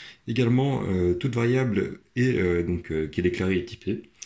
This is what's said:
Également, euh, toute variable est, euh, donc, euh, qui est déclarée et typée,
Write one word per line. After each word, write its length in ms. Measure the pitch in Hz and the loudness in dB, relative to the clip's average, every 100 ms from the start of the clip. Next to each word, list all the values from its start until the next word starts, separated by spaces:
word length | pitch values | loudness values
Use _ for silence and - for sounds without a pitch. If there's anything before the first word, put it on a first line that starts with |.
| - - - | -20 -14 -6
Également, 560 | 117 117 123 139 135 - | 0 2 2 2 0 0
euh, 260 | 92 90 | 0 2
toute 200 | 87 135 | 0 -2
variable 680 | 117 117 127 131 98 - - _ 123 | 0 2 2 2 0 -2 -6 _ 0
est, 200 | 127 123 | 2 2
euh, 260 | 92 87 | 2 2
donc, 280 | 85 87 - | 0 -4 -4
euh, 160 | 80 78 | -4 -2
qui 140 | 82 | 0
est 20 | |
déclarée 340 | 90 - 95 92 | 0 0 0 0
et 80 | |
typée, 380 | - - - 110 - _ | -2 -8 -6 -6 -8 _